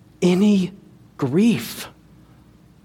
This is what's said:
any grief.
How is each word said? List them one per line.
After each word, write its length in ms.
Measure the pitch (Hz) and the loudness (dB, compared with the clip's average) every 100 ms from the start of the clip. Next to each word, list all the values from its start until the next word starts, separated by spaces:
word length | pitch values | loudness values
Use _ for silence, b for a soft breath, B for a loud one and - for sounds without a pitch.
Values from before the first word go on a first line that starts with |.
| _ - | _ -2
any 500 | 180 180 208 196 175 - - - - - | 0 2 2 2 -2 -8 -20 -20 -20 -8
grief. 720 | 131 156 226 135 - - - - _ - - - _ _ _ _ | -2 0 2 0 -6 -14 -18 -20 _ -20 -20 -20 _ _ _ _